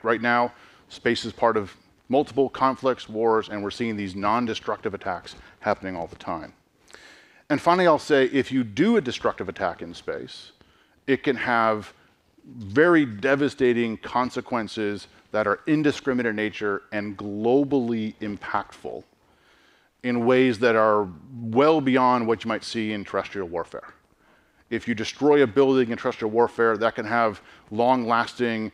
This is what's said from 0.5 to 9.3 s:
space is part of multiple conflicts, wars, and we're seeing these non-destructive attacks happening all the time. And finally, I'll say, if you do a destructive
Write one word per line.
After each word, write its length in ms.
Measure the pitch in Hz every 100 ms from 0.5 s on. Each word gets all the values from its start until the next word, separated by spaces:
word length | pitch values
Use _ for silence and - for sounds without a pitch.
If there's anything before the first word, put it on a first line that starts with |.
| - - _ _
space 360 | - 120 117
is 80 | 117
part 240 | - 117 110
of 180 | 98 - _ _ -
multiple 400 | 131 147 117 131
conflicts, 600 | - 131 123 131 120 -
wars, 400 | 110 113 110 104
and 140 | 104
we're 80 | 101
seeing 260 | - 117 104
these 200 | 98 95
non-destructive 800 | 101 117 120 107 - 104 110
attacks 420 | 95 98 87 - - - _
happening 360 | 107 101 95 90
all 120 | 82
the 80 | -
time. 360 | - 82 67 _ _ _ _ - - - _ _ -
And 120 | 139
finally, 260 | 170 180 175
I'll 120 | 147
say, 280 | - 143 131
if 240 | 139 123
you 120 | 131
do 320 | 117 104 196 233
a 40 |
destructive 480 | 123 - 117